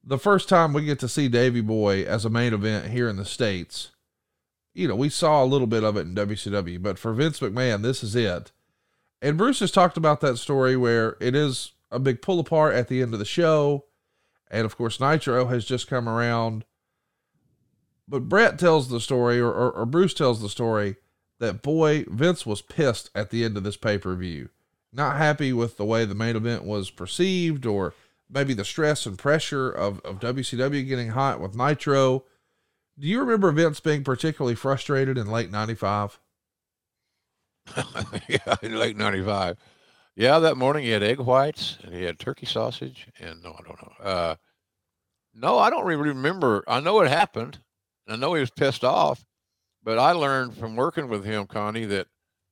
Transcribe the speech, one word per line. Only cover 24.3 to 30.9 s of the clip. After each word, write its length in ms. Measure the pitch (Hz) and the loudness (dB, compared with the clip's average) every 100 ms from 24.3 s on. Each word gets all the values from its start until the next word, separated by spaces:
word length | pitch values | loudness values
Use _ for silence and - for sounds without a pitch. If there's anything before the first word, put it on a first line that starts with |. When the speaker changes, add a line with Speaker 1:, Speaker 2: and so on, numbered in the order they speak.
| 76 60 _ _ _ _ | -8 -12 _ _ _ _
Speaker 1:
Not 260 | 120 143 143 | -4 -2 2
happy 360 | 151 143 139 | 2 2 0
with 240 | 120 117 - | 0 -2 -2
the 80 | 104 | 0
way 200 | 113 110 | 0 0
the 100 | 98 | -2
main 200 | 113 113 | -2 -2
event 280 | 113 117 | -2 -4
was 260 | 95 104 95 | -4 -6 -6
perceived, 800 | - 92 - 185 185 165 147 120 | -10 -10 0 0 2 0 -2 -2
or 260 | 101 90 - _ _ _ | -2 -2 -6 _ _ _
maybe 280 | 127 139 113 | -2 -2 -2
the 100 | 98 | -4
stress 400 | - 151 143 113 | 0 0 0 -4
and 120 | 92 | -4
pressure 520 | 139 151 - 143 131 | 0 0 0 -4 -4
of, 300 | - 101 101 | -2 -4 -4
of 200 | - 98 | -12 -8
W 240 | 117 135 | -6 -4
C 140 | 123 120 | -6 -2
W 260 | 131 143 | -2 -2
getting 260 | 135 | -4